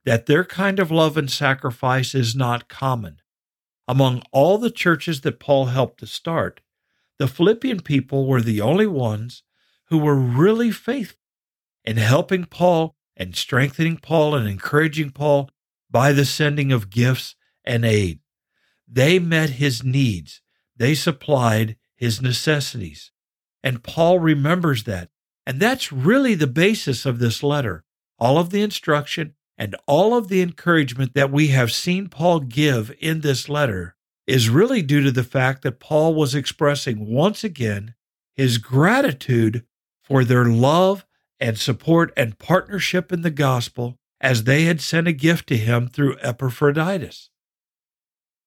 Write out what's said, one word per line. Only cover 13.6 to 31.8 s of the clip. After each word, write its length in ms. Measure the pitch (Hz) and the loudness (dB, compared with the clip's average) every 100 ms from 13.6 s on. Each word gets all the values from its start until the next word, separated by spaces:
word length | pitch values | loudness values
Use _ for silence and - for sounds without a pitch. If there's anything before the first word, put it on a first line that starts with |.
| 139 - 165 160 | 0 0 -4 -4
Paul 380 | - 156 151 147 | -2 0 2 0
and 120 | 107 | -2
encouraging 640 | 95 - 147 160 151 143 | -4 -2 0 0 -2 -6
Paul 380 | 139 147 143 135 _ _ _ _ | -4 0 0 0 _ _ _ _
by 240 | 117 143 | 2 4
the 120 | 139 139 | 4 2
sending 460 | - 151 147 135 | 0 0 0 0
of 180 | 123 98 | 0 0
gifts 460 | 120 123 127 - - _ _ - | 0 0 0 -6 -18 _ _ -4
and 180 | 117 | 0
aid. 380 | 117 107 92 76 _ _ _ _ _ _ _ | 2 2 0 -6 _ _ _ _ _ _ _
They 320 | 120 139 185 | 0 4 4
met 320 | 170 160 156 | 2 0 0
his 320 | 127 143 117 | -2 -2 -2
needs. 580 | 131 135 127 90 73 - _ _ _ | -2 0 0 -2 -10 -20 _ _ _
They 220 | - 120 151 | -4 0 0
supplied 800 | 175 143 - 139 120 110 110 107 _ - | -2 -4 -2 2 2 2 -2 -6 _ -6
his 260 | 120 107 | -4 -2
necessities. 920 | 127 120 156 147 131 113 85 71 - _ _ _ _ _ | -4 -2 -2 -2 -2 -10 -12 -14 -20 _ _ _ _ _
And 220 | 131 120 | -6 -6
Paul 360 | - - 170 180 | -8 0 2 4
remembers 680 | 160 147 143 180 170 123 110 | 2 2 2 0 0 -2 -4
that. 260 | 92 87 _ _ _ - | -8 -8 _ _ _ -10
And 140 | 131 | -2
that's 320 | 220 262 - | 0 -2 -6
really 420 | 135 147 262 262 | -2 2 2 2
the 140 | 190 143 | 2 0
basis 580 | 123 190 220 - 117 139 | 2 2 0 -4 -4 -4
of 140 | 120 | 0
this 240 | 117 110 | -2 0
letter. 400 | 143 147 117 85 _ _ _ - | -2 -2 -4 -8 _ _ _ -2
All 200 | 117 156 | 2 2
of 140 | 175 | 2
the 100 | 202 | -2
instruction 720 | 214 - - 147 143 - 151 _ _ - | -2 -4 -2 -2 -2 -8 -8 _ _ -10
and 180 | 104 98 - | -10 -8 0
all 300 | 147 214 240 | 2 4 2
of 120 | 190 | 0
the 140 | 190 | -2
encouragement 720 | 175 - 175 165 131 120 131 139 | -2 -4 0 2 0 -4 -4 0
that 160 | 139 | 0
we 160 | 143 151 | 2 4
have 220 | 135 117 | 4 2
seen 360 | - | -2